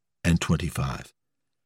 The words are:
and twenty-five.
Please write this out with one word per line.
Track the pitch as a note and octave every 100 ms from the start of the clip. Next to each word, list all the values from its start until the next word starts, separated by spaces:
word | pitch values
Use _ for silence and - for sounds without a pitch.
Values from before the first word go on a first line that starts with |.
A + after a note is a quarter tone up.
| _ _
and | E2+ E2
twenty-five. | - E2 E2 - C#2 G#1+ - _ _ _ _ _